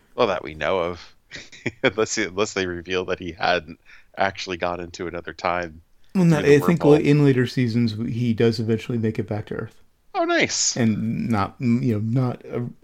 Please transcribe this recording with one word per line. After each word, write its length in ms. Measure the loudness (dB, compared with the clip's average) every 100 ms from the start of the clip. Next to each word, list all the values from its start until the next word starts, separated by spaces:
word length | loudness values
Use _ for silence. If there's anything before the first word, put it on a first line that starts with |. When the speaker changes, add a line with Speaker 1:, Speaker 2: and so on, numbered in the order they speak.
| _
Speaker 1:
Well, 140 | -2 0
that 160 | 0
we 100 | -6
know 280 | -6 -2 0
of. 340 | -2 -6 -14 -20 _ -20 -20
<laughs> 340 | -10 -10 -2
Unless, 360 | 0 0 -2 -2
unless 340 | -4 -2 -2
they 140 | -2 -4
reveal 380 | -6 -4 -4 -2
that 120 | -4
he 140 | -6
hadn't 480 | -4 0 0 -4 -16 -20 -20 -20 -4
actually 380 | -2 -2 -8 -4
gone 220 | -4 -4
into 280 | -8 -10 -8
another 260 | -8 -12
time 480 | -6 -4 -2 -6 -12 _ _ -6
Speaker 2:
Well, 120 | 2 4
no, 120 | 4
Speaker 1:
through 40 | 6
the 80 | 6
Speaker 2:
I 20 |
think 220 | 6 4
Speaker 1:
wormhole. 220 | 6 6
Speaker 2:
in 220 | 6 6 6
later 220 | 4 0
seasons, 460 | 0 0 2 0 -2 -6
he 220 | -2 -2 2
does 240 | 2 2
eventually 400 | 0 -2 -2 -2
make 180 | -2 -2
it 100 | -4
back 200 | -6 -6
to 80 | -8
Earth. 240 | -8 -14 -20 _ _ -4
Speaker 1:
Oh, 100 | 0
nice. 500 | 2 0 0 -2 2
Speaker 2:
And 500 | 2 2 -2 -4 -2
not, 280 | 0 -2 -2
you 400 | 0 2 2 0
know, 220 | 0 0
not 240 | 0 -4 -8
a, 240 | -6 -6 -10